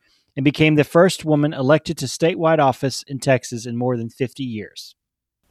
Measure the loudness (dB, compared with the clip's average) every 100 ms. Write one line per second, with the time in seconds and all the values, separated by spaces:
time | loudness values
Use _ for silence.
0 | _ _ _ -2 -2 2 2 4 2 4
1 | 4 2 0 0 0 0 2 2 0 -6
2 | -8 -2 -2 0 0 4 2 2 -4 -6
3 | -10 -6 0 0 0 -10 -8 -4 -2 -2
4 | -6 -6 -6 -4 -8 -8 -12 -16 -20 _
5 | _ _ _ _ _